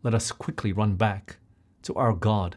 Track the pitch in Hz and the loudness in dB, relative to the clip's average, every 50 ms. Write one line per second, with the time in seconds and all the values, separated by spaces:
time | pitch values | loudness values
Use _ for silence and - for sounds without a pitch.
0 | - 127 113 113 - - - - - - 151 - - 107 92 95 107 107 98 90 | 0 2 0 0 0 -2 -8 -8 -8 -8 -8 -4 -4 -2 0 2 2 2 2 2
1 | 110 107 101 98 - - - - _ _ _ _ _ _ _ _ - - - - | 2 0 0 -2 -10 -16 -20 -20 _ _ _ _ _ _ _ _ -10 -8 -2 0
2 | 135 117 107 87 - 110 107 104 92 87 90 | 2 2 2 2 2 2 2 2 0 -2 -6